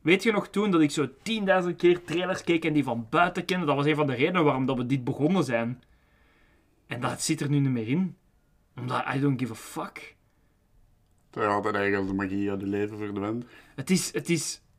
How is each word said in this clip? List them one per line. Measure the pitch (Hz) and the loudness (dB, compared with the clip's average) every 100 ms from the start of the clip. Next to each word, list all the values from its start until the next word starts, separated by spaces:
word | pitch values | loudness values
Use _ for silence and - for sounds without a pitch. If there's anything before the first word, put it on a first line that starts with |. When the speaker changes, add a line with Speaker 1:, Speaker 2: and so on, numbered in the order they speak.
Speaker 1:
weet | 151 190 | 2 2
je | 233 | 2
nog | 208 - | 0 -2
toen | 202 208 | -2 2
dat | 170 | 4
ik | 151 | 2
zo | 160 135 - | 2 -4 -6
tienduizend | - 226 190 185 175 - | -6 -2 2 2 2 2
keer | 175 175 | 4 4
trailers | - 170 180 180 | 0 -4 -2 -4
keek | - 170 | 0 0
en | 165 | 2
die | 151 | 0
van | 131 117 113 | 0 -2 -2
buiten | 160 175 180 | 2 2 0
kende? | 175 185 147 | -2 0 2
Dat | 139 | 2
was | 147 | 2
een | |
van | 151 143 | 2 0
de | |
redenen | 120 160 180 | 2 2 4
waarom | 147 131 131 | 2 2 0
dat | 127 | -2
we | 120 | 0
dit | 135 | -2
begonnen | 123 127 151 190 | -2 0 2 2
zijn. | 139 117 117 131 - _ _ _ _ _ _ _ _ _ _ | 2 0 -2 -6 -14 _ _ _ _ _ _ _ _ _ _
En | 117 | -6
dat | 127 127 | -4 -4
zit | - 151 | -2 -2
er | 143 | 2
nu | 143 | 2
niet | 135 | 2
meer | 123 110 | 0 0
in. | 156 185 - _ _ _ _ _ - | 0 0 -6 _ _ _ _ _ -12
Omdat | 123 123 - | -6 -4 -4
I | 135 | 0
don't | 143 123 | 0 0
give | 120 | -2
a | 113 | -6
fuck. | - 160 190 - - - _ _ _ _ _ _ _ _ _ _ _ | -12 -10 -10 -12 -20 -20 _ _ _ _ _ _ _ _ _ _ _
Speaker 2:
Terwijl | 110 107 104 | -2 0 2
dat | 104 | 0
eigenlijk | 101 101 98 95 | 0 2 0 0
de | |
magie | 98 95 98 101 | -2 -2 -2 -2
uit | 98 | -4
je | 98 | -4
leven | 101 104 107 | -2 -2 -4
verdwijnt. | 104 101 101 117 120 - - | -6 -4 -4 -4 -8 -18 -18
Speaker 1:
Het | - 135 | -12 0
is, | 185 - | 0 0
het | 151 147 | -6 -2
is | 165 - - _ | -2 -4 -10 _